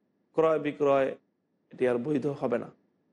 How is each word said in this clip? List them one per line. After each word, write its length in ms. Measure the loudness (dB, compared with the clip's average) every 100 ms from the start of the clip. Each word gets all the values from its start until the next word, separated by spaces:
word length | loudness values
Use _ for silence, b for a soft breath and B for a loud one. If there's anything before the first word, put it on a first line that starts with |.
| _ _ _ 0
ক্রয় 240 | 2 2 -2
বিক্রয় 420 | 0 2 2 2 -4 _ _ _ _ _
এটি 120 | -2 0
আর 80 | 0 0
বৈধ 200 | -2 -2 -4
হবে 180 | -2 -4
না। 60 | -6 -16 _ _ _